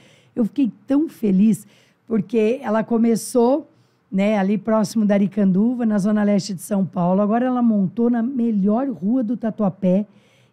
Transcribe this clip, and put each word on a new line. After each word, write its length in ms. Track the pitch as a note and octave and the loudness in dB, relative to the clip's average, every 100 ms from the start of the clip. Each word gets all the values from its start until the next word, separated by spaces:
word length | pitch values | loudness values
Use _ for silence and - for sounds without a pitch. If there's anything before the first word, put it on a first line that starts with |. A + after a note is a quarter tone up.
| - _ _ | -14 _ _
eu 100 | - | -4
fiquei 280 | G#3+ - B3 - - | -4 0 -2 -4 -2
tão 200 | C#4 D#4+ | 0 -2
feliz, 560 | - G#3+ F#3 A3 G3+ - _ _ _ | -2 0 2 2 2 -4 _ _ _
porque 540 | - A3+ - A#3 G#3+ C4+ | -6 -4 -2 0 0 -2
ela 220 | A#3 A3 | -2 -2
começou, 880 | - A3+ A#3 A3+ - B3 A#3 D4 - _ _ _ - | 0 0 2 0 0 2 2 2 -2 _ _ _ -8
né, 260 | F#3+ G3+ G#3+ | -2 0 0
ali 200 | F#3+ G#3+ | 0 -2
próximo 480 | - A3 G#3 A#3 G#3 | 0 0 0 0 2
da 80 | |
Aricanduva, 720 | G3+ G3+ - G3 F#3 A3+ B3 A3+ | 2 0 0 2 2 2 0 -2
na 120 | G#3 | 0
zona 260 | G3 G#3 | 0 0
leste 280 | G3+ G3+ - | 2 0 -2
de 100 | F3+ | -8
São 220 | - G3+ | -4 -2
Paulo. 360 | F#3 F#3 F3 F#3+ | -2 -2 0 2
Agora 260 | G#3 A#3 B3+ | 2 0 0
ela 160 | B3 | 0
montou 480 | A#3 G#3 F#3 - A#3 | 2 2 0 0 0
na 140 | A#3+ | 0
melhor 640 | A#3 C#4 A#3 G#3 G3 A3 C#4 | -2 -2 -2 0 0 0 -2
rua 340 | E3+ F#3+ C4 | -4 -2 -2
do 140 | A3 A#3+ | -2 -4
Tatuapé 680 | A3+ - G3+ - F#3 F#3 G#3 _ _ _ _ | -6 -2 -2 0 0 0 -2 _ _ _ _